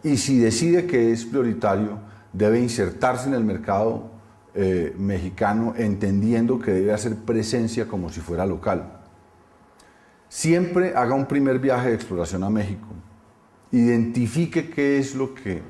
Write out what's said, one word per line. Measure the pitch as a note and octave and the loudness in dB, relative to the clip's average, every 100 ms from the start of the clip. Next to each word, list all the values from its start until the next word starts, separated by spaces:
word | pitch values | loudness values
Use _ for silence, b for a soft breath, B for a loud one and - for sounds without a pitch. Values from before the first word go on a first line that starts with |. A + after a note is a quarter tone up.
Y | D#3+ C3 | 2 0
si | - C3 | 4 4
decide | A2+ A2+ E3 F3 F3 | 4 4 4 4 4
que | B2+ A#2 | 2 4
es | A2+ - | 2 0
prioritario, | C#3 A#2+ G#2 G#2+ G2 G#2 G#2 B B B | 0 0 0 0 0 -2 -6 B B B
debe | F#2 G#2 A#2 | 0 2 4
insertarse | B2 A2+ F#2 E2+ B2+ B2 C3+ | 2 0 -2 0 0 0 -2
en | C3 | 0
el | |
mercado, | G#2+ F#2 - G2 A2+ - - - B B - | 0 -2 -2 0 0 -2 -10 -20 B B -10
eh, | - F#2+ F2+ D#2 - | -2 0 0 -2 -4
mexicano, | G2 F#2+ F2+ F#2 G#2 A2 A2+ A2+ | -4 -2 -6 -2 0 0 -2 -2
entendiendo | A2 G2 G#2 G2 A2 A#2 A#2 A#2+ | -2 0 0 2 2 2 2 0
que | - | 0
debe | F#2 G2+ | 0 2
hacer | G#2+ A2+ A2 | 0 -2 -6
presencia | - A2+ G2 B2 A2+ A#2+ A2 | -2 -2 0 -2 -2 -2 -4
como | G2+ F2 | -6 -6
si | E2+ | -10
fuera | D#2+ E2+ F#2+ | -6 -2 -2
local. | E2 - F#2 D#2+ - - - _ _ _ _ _ _ b b b b b | -2 -2 -2 -4 -18 -20 -20 _ _ _ _ _ _ b b b b b
Siempre | - D#3+ E3+ F3 F3+ F3+ B2 | -4 2 2 2 0 2 0
haga | A#2+ | 2
un | C3+ C3 | 0 0
primer | C#3+ C3+ B2+ | 0 2 2
viaje | C3 B2 B2 | 2 2 0
de | A2+ | -2
exploración | - F2+ E2 F2+ | -2 -4 -4 -4
a | G2 | 0
México. | G#2+ G2+ F#2+ - E2+ - - _ _ _ _ _ | 0 -2 -6 -12 -18 -18 -20 _ _ _ _ _
Identifique | B2 A#2 A#2 A#2 B2 A2+ D#3 E3 E3 - | 2 4 4 2 0 0 0 0 -2 -2
qué | - C#3 C#3 | -2 2 2
es | C3 C3 | 0 -4
lo | C3+ | -6
que | - G2+ E2+ D#2+ | -6 -8 -8 -8